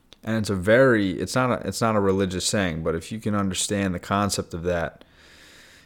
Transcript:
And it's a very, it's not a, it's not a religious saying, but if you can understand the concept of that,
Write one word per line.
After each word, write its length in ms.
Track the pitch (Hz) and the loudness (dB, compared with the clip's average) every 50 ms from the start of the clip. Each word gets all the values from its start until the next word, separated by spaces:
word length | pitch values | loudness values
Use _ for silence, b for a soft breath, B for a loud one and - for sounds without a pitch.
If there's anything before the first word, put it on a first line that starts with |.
| _ _ - _ | _ _ -20 _
And 140 | - 110 113 | -8 -4 -4
it's 140 | 113 107 104 | -2 -2 -2
a 60 | 101 | -2
very, 560 | 95 87 107 110 127 135 131 117 107 101 95 | -2 4 4 6 6 8 6 6 4 2 0
it's 220 | 80 58 - - - | -2 -2 -4 -4 -2
not 160 | 131 127 123 | -2 0 0
a, 180 | 110 73 - | -2 -2 -4
it's 140 | 95 95 - | -6 -4 -2
not 140 | 120 113 110 | 0 0 2
a 60 | 107 | 2
religious 440 | 98 98 95 98 98 92 90 90 - | 2 2 2 2 2 0 -2 -4 -4
saying, 380 | - - 107 95 87 78 80 80 | -2 0 0 0 0 -2 -2 -2
but 100 | 82 80 | -2 -2
if 180 | 87 - - | -4 -4 -8
you 80 | 113 107 | -10 -6
can 140 | - 110 104 | -4 -2 -2
understand 640 | 101 98 95 92 - - - 104 101 98 95 87 | 0 0 -2 -2 -4 -4 -2 -2 0 0 -2 -2
the 40 | 90 | -4
concept 540 | - - 101 101 104 98 - - 90 - - | -4 -2 0 0 0 0 -2 -4 -6 -6 -8
of 100 | 85 82 | -6 -4
that, 420 | 90 87 85 82 - - - b b b b b b b b b b b b b b b b b | -2 -2 -2 -2 -4 -8 -12 b b b b b b b b b b b b b b b b b